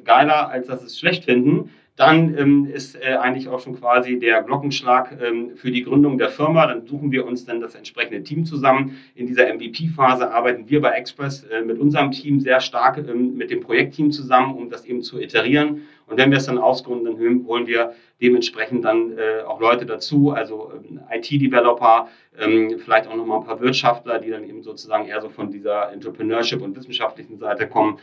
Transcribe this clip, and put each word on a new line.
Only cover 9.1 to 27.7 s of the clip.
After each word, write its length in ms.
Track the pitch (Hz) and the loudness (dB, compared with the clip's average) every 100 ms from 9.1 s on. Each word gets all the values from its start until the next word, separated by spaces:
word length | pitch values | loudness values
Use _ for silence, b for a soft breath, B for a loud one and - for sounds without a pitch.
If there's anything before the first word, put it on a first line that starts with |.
| - | -10
In 100 | 123 | -4
dieser 220 | 123 123 | 2 2
M 120 | 113 | 2
V 60 | 117 | -8
P-Phase 600 | 120 160 - 131 123 123 | -6 -6 2 2 4 0
arbeiten 380 | 117 123 120 110 | 0 0 -2 0
wir 100 | 147 | 2
bei 120 | 127 | 2
Express, 520 | - - - 139 - 104 | -2 -6 -8 -8 -8 -6
äh, 180 | 113 | -6
mit 160 | 113 117 | -4 0
unserem 320 | 143 147 139 | 2 2 0
Team 280 | - 147 139 | -2 0 0
sehr 200 | 127 127 | 2 2
stark, 400 | - 120 127 139 | 0 0 0 0
ähm, 360 | 120 120 127 123 | -4 -2 -2 -2
mit 140 | 123 | -6
dem 120 | 120 | -6
Projektteam 500 | - 120 139 - 147 | 0 0 0 0 0
zusammen, 440 | 143 131 127 131 123 | 0 2 2 2 -4
um 140 | 117 | -10
das 160 | 113 - | -12 -8
eben 160 | 123 | -8
zu 180 | 117 123 | -8 -10
iterieren. 680 | - 113 117 147 151 151 B B _ | -2 0 2 2 2 -2 B B _
Und 120 | 113 | 2
wenn 120 | 135 | 4
wir 80 | 143 | 4
es 80 | 135 | 2
dann 140 | 123 | 2
ausgründen, 460 | 113 127 123 120 117 | 2 0 -2 -4 -4
dann 120 | 110 | -2
hö-, 260 | 117 123 123 | 2 0 0
holen 180 | 117 117 | -4 0
wir 280 | 113 117 B B _ | 0 0 B B _
dementsprechend 640 | 123 120 - 107 110 123 113 | 4 4 2 -4 -4 -2 2
dann, 280 | 113 113 113 | 2 0 -2
äh, 260 | 110 - 104 | -2 -2 -6
auch 120 | - | 0
Leute 280 | 117 123 117 | 2 2 0
dazu, 420 | 107 - 147 143 | -8 -2 2 4
also, 420 | 120 113 110 110 98 | 2 -6 -8 -12 -18
ähm, 240 | - - - | -18 -20 -10
I-T-Developer, 1000 | 117 - 143 131 127 120 120 120 113 B B B - | -10 -4 0 2 4 4 4 4 4 B B B -6
ähm, 380 | 107 113 110 113 | 0 2 2 -4
vielleicht 300 | - 110 107 | 0 0 0
auch 80 | 113 | -6
nochmal 240 | 113 110 | -4 -4
ein 60 | 110 | -4
paar 140 | 120 | -4
Wirtschaftler, 600 | 123 135 123 120 120 117 | -2 0 0 0 -4 -6
die 100 | 110 | -6
dann 140 | 110 | -10
eben 180 | 104 110 | -12 -16
sozusagen 460 | 110 104 110 107 98 | -16 -18 -4 -4 -4
eher 120 | 107 | -8
so 100 | 107 | -10
von 200 | - 104 | -10 -12
dieser 420 | 101 104 104 104 | -8 -4 -4 -4
Entrepreneurship- 680 | 101 - - 107 113 117 - | -8 -14 -8 -4 -2 -2 -4
und 140 | 98 98 | -8 -12
wissenschaftlichen 640 | - - 117 - - 104 | -10 -6 -6 -6 -16 -12
Seite 280 | 110 101 | -6 -4
kommen, 300 | 107 | -2